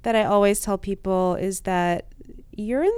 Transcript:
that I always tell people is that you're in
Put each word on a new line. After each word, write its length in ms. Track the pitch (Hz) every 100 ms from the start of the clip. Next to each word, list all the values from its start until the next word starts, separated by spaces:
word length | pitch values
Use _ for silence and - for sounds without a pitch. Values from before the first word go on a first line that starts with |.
that 120 | 233 226
I 80 |
always 380 | 202 202 202 208
tell 160 | 214 196
people 580 | - 196 190 185 185 175
is 260 | 190 185
that 460 | - 180 175 170 - - - - - -
you're 280 | 208 254
in 100 | 370